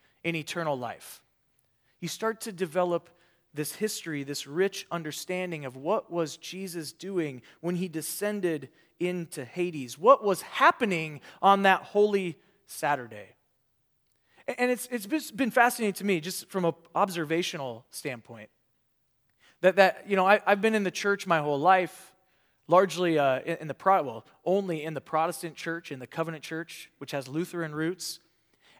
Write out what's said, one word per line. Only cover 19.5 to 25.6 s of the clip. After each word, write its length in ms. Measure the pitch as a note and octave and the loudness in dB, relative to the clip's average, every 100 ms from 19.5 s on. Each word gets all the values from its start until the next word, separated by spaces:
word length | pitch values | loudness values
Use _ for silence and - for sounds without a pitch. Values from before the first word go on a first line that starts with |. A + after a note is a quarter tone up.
| _ | _
that, 160 | F3+ F3+ | 4 8
that, 260 | F#3+ - - | 6 4 0
you 120 | F#3+ | 4
know, 100 | F#3 | 6
I, 140 | G#3 F#3+ | 6 4
I've 140 | G3+ | 4
been 160 | A3 A3 | 4 2
in 80 | |
the 80 | F#3+ | 0
church 340 | - G3+ G3 F#3 | -2 -2 0 2
my 140 | D#3+ | 2
whole 200 | D3 C#3+ | 2 2
life, 500 | E3+ F#3 E3+ - - _ _ _ _ _ - | 6 6 4 -6 -20 _ _ _ _ _ 4
largely, 520 | F3 F#3+ D#3+ F3 D#3 | 6 6 2 2 4
uh, 220 | C#3 C3 | 2 2
in, 160 | - E3 | -2 -6
in 100 | D#3 | -8
the 60 | |
Pro-, 280 | - F#3+ F#3+ | -2 2 4
well, 220 | C#3 A2+ - _ E3 | 2 -8 -14 _ 0
only 380 | G3 G3 D#3+ | 0 0 -4
in 100 | D#3 | -4
the 80 | D3+ | -8
Protestant 540 | - D#3+ E3 E3+ E3+ | -4 -2 -2 -4 -10
church, 360 | D3 | -10